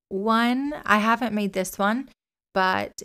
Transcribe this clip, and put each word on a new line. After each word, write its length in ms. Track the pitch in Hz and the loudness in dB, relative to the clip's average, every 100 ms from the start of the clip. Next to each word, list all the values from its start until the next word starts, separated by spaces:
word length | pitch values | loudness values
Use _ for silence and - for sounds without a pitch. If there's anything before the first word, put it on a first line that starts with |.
| _ | _
one, 680 | 190 214 226 240 254 285 302 | -4 0 2 2 0 -2 -4
I 140 | - 214 | 0 2
haven't 360 | 214 226 240 | 4 0 0
made 180 | 214 202 | -2 -2
this 260 | 190 185 - | -2 -4 0
one, 300 | 196 240 277 _ _ _ _ | 0 0 -4 _ _ _ _
but 380 | 196 185 190 - - | 0 2 0 -4 -10